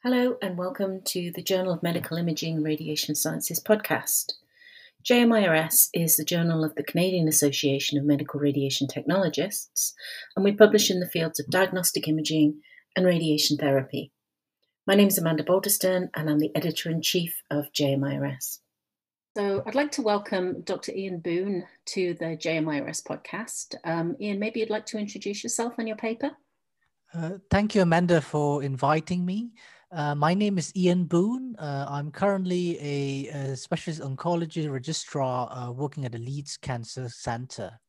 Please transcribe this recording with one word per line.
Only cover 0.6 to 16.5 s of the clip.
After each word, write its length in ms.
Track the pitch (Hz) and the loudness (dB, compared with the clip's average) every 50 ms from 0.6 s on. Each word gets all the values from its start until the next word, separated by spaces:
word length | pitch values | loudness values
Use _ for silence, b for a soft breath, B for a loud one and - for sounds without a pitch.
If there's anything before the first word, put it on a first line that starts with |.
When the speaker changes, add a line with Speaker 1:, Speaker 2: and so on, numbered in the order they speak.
| 180 185 180 - 202 196 190 190 190 | -4 -4 -2 -2 -2 -2 -2 -4 -6
Speaker 1:
to 260 | - - 180 175 175 170 | -4 -4 -4 -4 -4 -6
the 80 | - | -6
Journal 300 | 170 - 190 185 185 185 | -2 0 0 0 2 0
of 100 | 175 170 | -2 0
Medical 360 | - 170 170 170 170 - 160 170 | 0 -2 -2 -2 -4 -4 -4 -2
Imaging 440 | 170 170 156 156 - 165 160 156 | 0 0 0 -2 -2 -2 -2 -2
Radiation 520 | 151 156 156 151 160 156 151 147 - - 151 | 0 0 -2 -2 -2 -4 -4 -4 -2 -2 -2
Sciences 440 | - - 160 160 160 - - 170 - | -2 -2 -2 -2 -4 -6 -4 -6 -6
podcast. 760 | - - 214 208 - - - - - - - - - - - - B B B B B B B B B B B B | 2 2 2 2 4 -2 -2 -2 -2 -2 -2 -2 -2 -4 -10 -12 B B B B B B B B B B B B
J 200 | _ - 247 240 | _ 4 4 6
M 100 | 240 233 | 6 6
I 140 | 233 220 202 | 6 6 4
R 80 | 180 160 | 4 4
S 340 | 156 160 165 - - - - - | 4 2 2 4 4 4 4 2
is 240 | 175 170 160 - - | 0 2 2 2 2
the 80 | 156 | 2
journal 360 | - 175 170 170 170 165 160 | 0 0 2 2 2 2 2
of 120 | 156 156 - | 0 -2 -2
the 80 | - | -4
Canadian 440 | 151 - - 165 180 190 185 180 165 | -8 -2 0 2 2 2 2 2 2
Association 720 | 156 151 - - 143 139 - - 143 139 139 139 - 147 | 4 4 4 4 2 2 2 0 0 0 0 -2 -2 -2
of 80 | 147 143 | 0 2
Medical 340 | 147 143 139 147 - - 143 | 4 2 2 0 -4 -4 0
Radiation 480 | 147 143 135 139 139 139 131 - 139 | 0 0 2 2 0 0 0 -2 -4
Technologists, 1080 | 131 - 135 - 135 170 196 196 165 - - 160 208 202 - - _ _ - - - B B B B B B B B B | -4 -4 -6 -2 0 0 2 2 0 0 -2 -4 -2 -4 -8 -10 _ _ -4 -4 -4 B B B B B B B B B
and 80 | 196 190 | 2 2
we 80 | 202 | 2
publish 380 | 202 - 220 208 208 208 - - | 8 8 8 10 10 6 4 4
in 100 | 190 180 | 2 0
the 80 | 180 170 | -2 -2
fields 320 | - 175 160 160 - - | -2 -2 -2 -2 -2 -6
of 60 | 143 | -4
diagnostic 600 | - - 185 190 185 185 185 175 - - 156 151 | 0 2 2 2 2 0 0 0 0 0 0 0
imaging 540 | 156 156 156 151 - 156 156 151 147 151 151 B B B B B B _ | 0 0 0 0 0 4 4 4 4 4 0 B B B B B B _
and 120 | - 185 | 4 4
radiation 500 | 185 175 165 165 160 151 151 - - 151 | 4 4 4 4 2 2 2 2 0 0
therapy. 560 | 147 151 143 139 139 135 - - - 139 139 _ _ _ _ _ _ _ _ _ _ _ _ _ _ _ | 0 2 2 2 2 0 0 -6 -8 -8 -8 _ _ _ _ _ _ _ _ _ _ _ _ _ _ _
My 80 | - 196 | 4 6
name 140 | 202 202 196 | 6 6 6
is 80 | 196 | 6
Amanda 260 | 190 170 165 160 156 | 2 2 2 0 0
Balderston, 680 | - - 180 190 190 - - - - 185 185 185 185 180 - | 2 2 2 2 4 2 0 2 2 2 2 0 -2 -2 -4
and 140 | 160 156 156 | -4 0 2
I'm 100 | 151 151 | 2 2
the 160 | 156 151 | 2 2